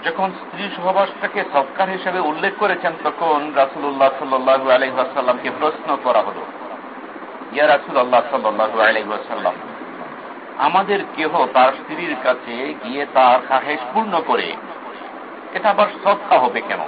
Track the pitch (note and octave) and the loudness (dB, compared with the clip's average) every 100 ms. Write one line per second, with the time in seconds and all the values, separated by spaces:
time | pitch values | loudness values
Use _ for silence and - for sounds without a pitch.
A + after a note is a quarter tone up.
0 | F3 E3+ F#3+ F#3 - E3+ G3 F3+ F3+ F#3+ | -4 -2 -4 -4 -12 -10 -8 -2 2 2
1 | G3 - G3+ G#3 F3+ F#3+ - - F#3+ F#3+ | 2 0 -4 -4 0 0 0 0 -2 0
2 | F#3 F3+ D#3 D#3 G3 - G#3 F3 F3 D#3+ | -2 -2 -2 0 -2 0 0 2 -2 -2
3 | D#3 - E3 D3+ D3+ C#3 C3+ - C#3+ C3+ | -4 -2 2 2 2 2 2 2 -6 4
4 | C3+ C3+ C#3+ C3 B2+ C3+ C3 C3 C3+ B2+ | 4 4 0 0 4 4 6 4 4 0
5 | B2+ C#3+ B2 B2 C3 A#2+ D3+ - - C#3+ | 0 0 0 0 -2 -2 -2 -2 -4 -2
6 | B2+ A#2+ G2 F2+ D#2 - - - - - | 4 4 2 -4 -12 -12 -12 -12 -14 -14
7 | - - - - - A#2 D3+ C#3+ - C#3+ | -14 -14 -14 -14 -8 2 4 4 2 0
8 | B2 B2 A#2 C3 A2 G#2+ G#2+ A2 A2 A2 | 4 4 2 0 0 0 0 4 4 4
9 | G#2 G#2 - A2 F#2 - - - - - | -2 -6 -6 -2 -2 -4 -10 -14 -14 -14
10 | - - - - - - C#3 F3+ G3 G3+ | -14 -14 -14 -16 -16 -2 2 2 2 0
11 | D3+ - D#3 E3 B2+ C3 C3 C3+ - D#3+ | -2 -4 -2 0 2 6 4 4 -8 -8
12 | E3+ C#3 C3 B2 A#2+ A#2 C#3 D3+ A2 C3+ | -6 -2 0 0 -2 -8 -8 -8 -8 -6
13 | C#3+ C3+ B2+ B2+ - C3 B2+ D3 B2 G3 | 0 6 6 6 4 -2 0 -6 -2 -2
14 | A3 F3 D3+ A#2 F2 D#2+ - - - - | 0 -2 0 0 0 -6 -12 -14 -14 -14
15 | - - - - - F#3 G#3 F#3 G#3 - | -14 -14 -16 -16 -10 -2 0 4 2 2
16 | F#3+ - - - B2 A2+ - F#2 | 0 0 4 4 4 0 -4 -4